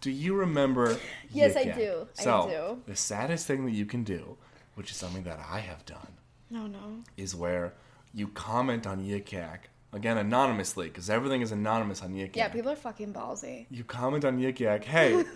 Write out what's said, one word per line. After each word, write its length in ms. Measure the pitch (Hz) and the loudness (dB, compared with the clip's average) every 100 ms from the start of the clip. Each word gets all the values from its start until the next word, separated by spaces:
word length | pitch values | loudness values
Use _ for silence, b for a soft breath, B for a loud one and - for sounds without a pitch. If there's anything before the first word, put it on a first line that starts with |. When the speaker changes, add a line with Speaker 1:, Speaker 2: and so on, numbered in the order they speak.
Speaker 1:
Do 120 | 139 | -4
you 220 | 135 165 196 | -2 0 2
remember 600 | 180 147 139 127 120 117 B B B | 2 4 4 6 4 4 B B B
Speaker 2:
Yes, 260 | 285 285 | 6 6
Speaker 1:
Yik 20 | 285 | 6
Speaker 2:
I 60 | |
Speaker 1:
Yak? 140 | 262 - | 2 0
Speaker 2:
do. 320 | 214 170 - - | -2 -2 -6 -2
I 20 | |
Speaker 1:
So, 560 | 202 107 85 160 170 247 247 | 4 6 4 0 -4 -6 -8
Speaker 2:
do. 60 | |
Speaker 1:
the 40 | 92 | -4
saddest 520 | - 104 131 165 - | -2 -2 0 -2 0
thing 160 | 135 | 0
that 80 | 131 | 0
you 120 | 107 | 0
can 200 | 104 123 | 0 -2
do, 320 | 110 87 - - b b b - | -2 -4 -6 -16 b b b -14
which 160 | 95 | -12
is 40 | - | -8
something 280 | 90 90 | -8 -8
that 160 | 87 78 80 | -8 -8 -8
I 80 | 95 | -8
have 260 | 98 80 - | -8 -12 -14
done, 260 | 82 - - - _ - | -16 -18 -20 -20 _ -12
Speaker 2:
No, 180 | 233 214 | -10 -10
no. 340 | 202 208 220 233 - | -10 -12 -14 -14 -10
Speaker 1:
is 180 | 95 | -8
where 400 | 87 87 87 87 - b b b | -4 -2 0 -2 -8 b b b
you 140 | 110 101 | -8 -6
comment 580 | - 104 117 131 117 113 | -6 -4 0 0 -2 -4
on 140 | 95 | -6
Yik 280 | 95 101 101 | -4 -4 -6
Yak. 380 | 95 82 87 - _ _ | -8 -10 -12 -18 _ _
Again, 260 | 104 113 113 | -4 0 2
anonymously, 720 | 104 123 135 110 90 - 82 | 4 4 4 2 -2 -4 -6
'cause 180 | 92 90 | -6 0
everything 320 | 110 135 131 | 2 2 0
is 120 | 117 | 0
anonymous 500 | 104 107 113 107 95 | 0 2 2 0 -4
on 80 | 92 | -6
Yik 240 | 95 95 226 | -6 -4 -2
Speaker 2:
Yeah, 80 | |
Speaker 1:
Yak. 80 | 214 | -2
Speaker 2:
people 180 | 233 240 | -2 -4
are 40 | 294 | -4
fucking 380 | 247 214 208 | -8 -10 -10
ballsy. 500 | 196 113 185 - 127 117 | -8 -8 -8 -10 -12 -12
Speaker 1:
You 120 | 123 | -10
comment 440 | 113 120 127 147 143 | -8 -2 0 2 2
on 100 | 127 | 2
Yik 200 | 131 127 | 2 2
Yak, 260 | 113 104 | 2 2
"Hey, 400 | 117 160 151 359 - | 4 6 8 6 4